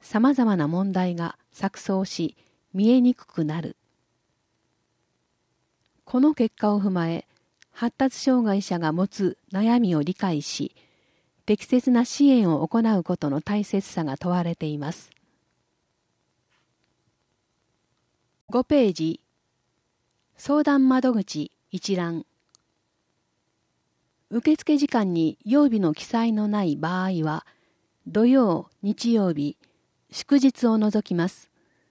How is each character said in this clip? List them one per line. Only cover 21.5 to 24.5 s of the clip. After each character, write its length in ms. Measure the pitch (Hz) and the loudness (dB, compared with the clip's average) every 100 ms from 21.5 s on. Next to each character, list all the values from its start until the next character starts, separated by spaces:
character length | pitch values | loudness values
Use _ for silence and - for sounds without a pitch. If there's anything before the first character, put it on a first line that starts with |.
| - _ | -12 _
一 260 | 185 - 185 | -10 -4 -4
覧。 280 | 170 165 - _ _ _ _ _ _ _ _ _ _ _ _ _ _ _ _ _ _ _ _ | -4 -8 -12 _ _ _ _ _ _ _ _ _ _ _ _ _ _ _ _ _ _ _ _
受 260 | 226 311 | -4 0